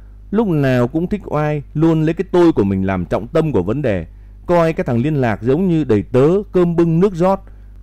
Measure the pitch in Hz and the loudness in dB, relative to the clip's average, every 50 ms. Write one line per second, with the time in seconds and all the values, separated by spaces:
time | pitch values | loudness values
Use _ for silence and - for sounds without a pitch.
0 | - - - - - - 202 220 233 190 160 147 139 131 127 123 120 120 - 160 | -20 -20 -20 -20 -14 -4 -2 -2 0 0 0 0 0 2 2 2 0 0 0 -4
1 | 180 180 214 196 - - - 151 151 151 151 147 - - - 151 160 165 160 160 | -4 -4 -6 -8 -6 -6 -4 -4 -2 -2 -4 -6 -8 -8 -4 0 0 2 2 2
2 | 156 147 - - 180 - - 175 175 165 156 123 101 98 98 95 95 98 95 90 | 0 -2 -2 -4 -6 -2 2 4 4 4 4 2 0 0 0 -2 -2 -2 -2 -4
3 | 85 - 117 101 104 120 - 160 160 156 120 98 85 98 113 147 147 117 98 87 | -4 -4 -4 -6 -6 -2 -2 -2 -2 0 0 -2 -2 0 -4 -2 -2 -2 -2 -4
4 | 80 - - - - - - - - - 175 170 165 165 160 - 175 143 120 113 | -6 -10 -16 -20 -20 -20 -20 -20 -4 0 2 2 2 2 0 -2 -4 -2 -2 0
5 | 123 156 156 139 123 113 101 92 107 123 135 165 196 180 165 160 147 127 110 101 | 0 0 0 0 0 0 -2 -2 0 0 0 0 2 0 0 0 0 2 0 0
6 | 95 - - 123 139 156 185 202 208 - - 185 175 175 165 170 170 170 160 165 | 0 0 2 2 4 4 2 0 -2 -2 0 0 2 2 2 2 2 2 2 2
7 | 190 214 185 156 180 190 196 190 - - - - - - - - | 2 0 0 0 0 0 0 -2 -6 -16 -20 -20 -20 -20 -20 -20